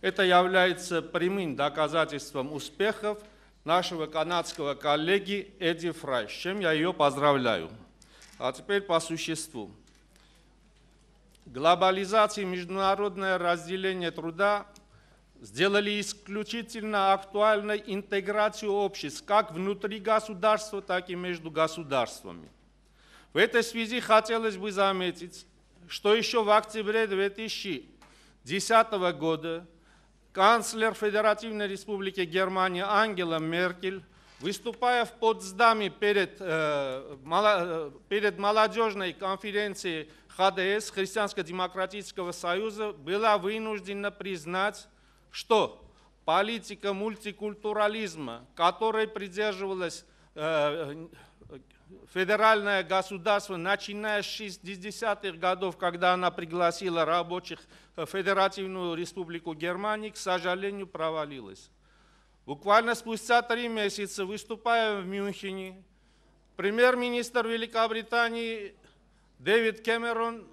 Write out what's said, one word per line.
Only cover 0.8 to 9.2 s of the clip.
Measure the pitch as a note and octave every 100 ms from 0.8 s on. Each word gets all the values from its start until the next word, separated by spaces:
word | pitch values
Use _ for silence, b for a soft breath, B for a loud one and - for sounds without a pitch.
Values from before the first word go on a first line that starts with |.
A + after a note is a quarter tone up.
| - E3+
прямым | E3 F3 F3 G3 F3 B2+
доказательством | D3 D3 D3+ D#3+ D#3 D3 - C#3+ C3+
успехов | D3+ - - G3+ G#3+ G#3 G#3 - b b b
нашего | - E3+ F3+ E3+ D#3
канадского | D#3 D#3 F3 E3+ - C#3+ C#3
коллеги | D3+ D3 D#3+ G3 F#3+ G3+ - -
Эдди | E3 E3 E3+
Фрай, | D#3 C#3+ B2+ G#2
с |
чем | - F3 G3+
я | F3+
ее | D#3 E3
поздравляю. | F3 D3 C3+ D3 C#3+ B2 G2+ D#2+ A2+ - _ B B B B
А | B2+
теперь | C3 - G3+
по | G3 E3
существу. | D#3+ D#3+